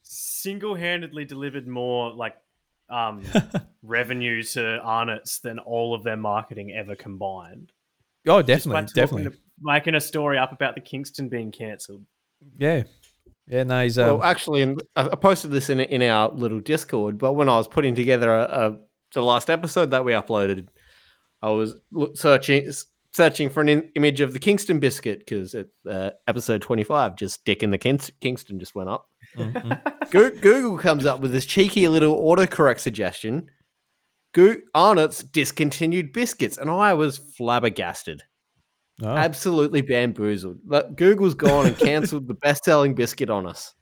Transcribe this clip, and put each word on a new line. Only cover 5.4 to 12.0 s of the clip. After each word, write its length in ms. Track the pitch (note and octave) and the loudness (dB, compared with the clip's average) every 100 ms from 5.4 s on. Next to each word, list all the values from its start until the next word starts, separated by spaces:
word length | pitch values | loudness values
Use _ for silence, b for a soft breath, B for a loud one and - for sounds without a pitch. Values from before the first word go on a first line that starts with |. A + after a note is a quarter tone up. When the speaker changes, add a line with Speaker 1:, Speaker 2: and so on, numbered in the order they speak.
Speaker 1:
than 180 | A#2+ A2+ | -10 -14
all 360 | - A#2 A#2 | -8 -4 -4
of 80 | A#2 | -4
their 140 | A2 A2 | -6 -6
marketing 560 | G#2+ G#2 A2 G#2 G2+ | -4 -4 -6 -14 -12
ever 240 | G2 G2+ G2+ | -12 -12 -14
combined. 760 | - F#2+ G2 F#2+ E2+ A2 - _ _ _ _ _ - | -14 -10 -10 -10 -16 -20 -20 _ _ _ _ _ 4
Speaker 2:
Oh, 140 | F#3+ | 4
Speaker 1:
Just 240 | C3+ B2+ - | 6 2 2
by 120 | D#3 | -4
Speaker 2:
definitely, 60 | G#2+ | -2
Speaker 1:
talking 80 | - C3 A#2+ | 0 0 0
Speaker 2:
definitely. 60 | D3 | -8
Speaker 1:
to, 40 | - _ _ | -10 _ _
making 340 | D3 D3 D3 D#3+ | 0 0 2 -2
a 40 | |
story 380 | D3 D#3+ D3 C#3 | -2 -4 -2 0
up 140 | C3 | -2
about 220 | C#3 C3+ | -2 -6
the 60 | B2 | -6
Kingston 480 | - C3+ C#3 - C3 | -12 -12 -12 -10 -8
being 240 | A#2+ A2 | -8 -8
cancelled. 520 | - A2 G#2 - G2+ | -12 -14 -14 -18 -20